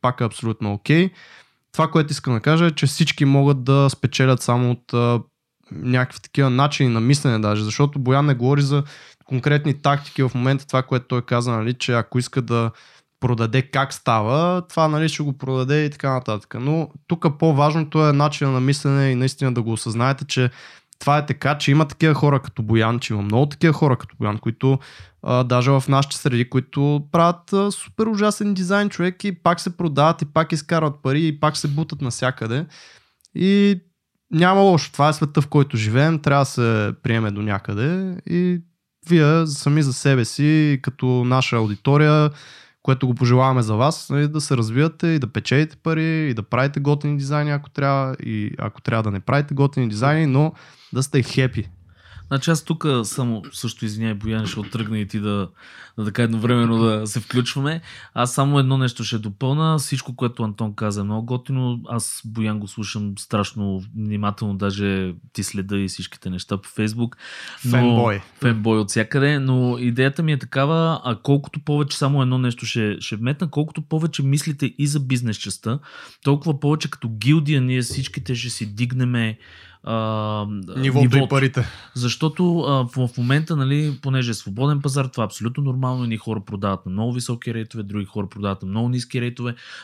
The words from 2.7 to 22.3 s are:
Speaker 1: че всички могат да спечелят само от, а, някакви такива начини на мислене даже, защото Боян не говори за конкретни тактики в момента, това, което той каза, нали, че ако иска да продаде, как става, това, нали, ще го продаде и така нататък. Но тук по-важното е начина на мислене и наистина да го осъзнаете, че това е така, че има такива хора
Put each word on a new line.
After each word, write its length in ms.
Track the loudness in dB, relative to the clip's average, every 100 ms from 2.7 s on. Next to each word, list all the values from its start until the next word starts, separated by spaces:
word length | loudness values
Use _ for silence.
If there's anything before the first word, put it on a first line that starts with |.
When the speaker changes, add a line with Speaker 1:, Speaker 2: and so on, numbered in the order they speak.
Speaker 1:
че 140 | 2 0
всички 400 | 0 0 2 4
могат 380 | 4 4 2
да 240 | 2 4 4
спечелят 520 | 2 -2 2 2 2
само 300 | 2 2 2
от, 220 | -2 -2
а, 260 | 0 2 0 -2 _ _ _ -18
някакви 500 | -8 -2 0 0 -6
такива 280 | -6 0 2
начини 400 | 4 2 2 2
на 100 | 2
мислене 400 | 2 2 2 2
даже, 240 | 0 0
защото 360 | -2 0 0 0
Боян 260 | 0 2 2
не 80 |
говори 280 | 2 2 2
за 220 | 2 0 -2 -10 -20 _ -6
конкретни 560 | -2 2 2 0 0
тактики 420 | 0 0 -2 -2
в 80 | -2 0
момента, 320 | 0 0 0
това, 160 | -2
което 220 | 0 -2 -2
той 140 | -4
каза, 300 | -2 -2 0
нали, 220 | -2 -2
че 200 | -4 -2
ако 260 | -2 0 -4
иска 220 | -4 -4
да 300 | 0 0 0 -4 -20 _ _ -6
продаде, 420 | -2 0 0 0
как 320 | 0 -2 -2
става, 680 | -2 0 0 2 0 0 -2 -2
това, 180 | 0 2
нали, 220 | 2 0
ще 140 | -2
го 140 | -6 -6
продаде 480 | -4 -2 0 0 0
и 40 |
така 240 | -2 -2
нататък. 420 | -2 -4 -6 -6 -6
Но 300 | -2 -2 -4 -8 -6
тук 180 | -2 -2 2
по-важното 680 | 2 4 2 2 0 2 4
е 40 |
начина 380 | 4 2 0 0
на 80 | 2
мислене 520 | 2 0 2 2 2
и 40 | 2
наистина 380 | 0 0 -2
да 80 | 0
го 100 | -2
осъзнаете, 520 | -4 -4 0 0 0 -4
че 240 | 0 0 -2 -20 -20 _ -6
това 180 | 0 0
е 80 | 0
така, 320 | -2 -2 0
че 140 | 2
има 160 | 2 2
такива 260 | 2 2
хора 260 | 4 4